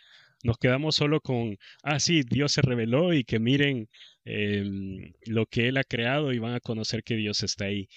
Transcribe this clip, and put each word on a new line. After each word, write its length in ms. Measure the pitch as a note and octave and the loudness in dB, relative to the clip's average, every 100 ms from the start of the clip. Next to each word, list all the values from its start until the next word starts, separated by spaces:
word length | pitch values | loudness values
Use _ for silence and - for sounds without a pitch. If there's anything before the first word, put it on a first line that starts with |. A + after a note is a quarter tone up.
| _ - _ _ | _ -20 _ _
Nos 160 | C3+ A#2 | -2 2
quedamos 380 | B2+ C3 D#3 - | 2 2 2 0
solo 240 | D3 D#3 | 2 0
con, 360 | - B2 A#2 G2+ - - | 0 -2 -2 -6 -14 -12
"Ah, 180 | C#3 C#3+ | -4 -2
sí, 200 | - E3 | 2 2
Dios 300 | B2 A#2+ C#3+ | 4 2 0
se 80 | - | 2
reveló 540 | C3 B2 A2+ C3 F3+ | 2 2 2 2 4
y 100 | D#3+ | 2
que 140 | A#2+ A2+ | 2 0
miren, 500 | A2+ C#3 C#3+ C3 G#2+ - - _ A#2 | 2 4 2 0 -6 -14 -20 _ -10
em, 880 | G#2+ G#2 G2+ G2 G2 F#2+ F#2+ - - | -4 -2 -2 -2 -6 -8 -10 -14 -16
lo 220 | A#2 A2+ A2 | -4 -2 -2
que 220 | B2 A#2 | 0 0
Él 100 | C3+ | -2
ha 60 | |
creado 500 | - A#2+ A#2 C#3+ D3 | -4 -4 -2 -2 -2
y 40 | B2 | -2
van 140 | A2+ | -4
a 80 | B2 | -6
conocer 420 | - A2+ G#2+ A2 | -6 -6 -4 -6
que 140 | - A2+ | -4 -4
Dios 260 | G#2 G2+ | -2 -4
está 240 | G2+ - G2+ | -4 -4 -4
ahí". 220 | G2+ F#2+ | -4 -6